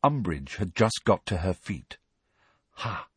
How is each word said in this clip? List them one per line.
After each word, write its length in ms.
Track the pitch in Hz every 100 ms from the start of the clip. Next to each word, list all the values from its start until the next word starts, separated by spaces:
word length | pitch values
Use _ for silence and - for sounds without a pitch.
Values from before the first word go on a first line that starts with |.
Umbridge 540 | 143 143 101 76 69 -
had 180 | 98
just 260 | - 113 -
got 220 | - 98
to 120 | - 98
her 160 | 87
feet. 440 | 90 - 101 - - _ _ _ _ _ _ _
Ha 340 | - 117 98 -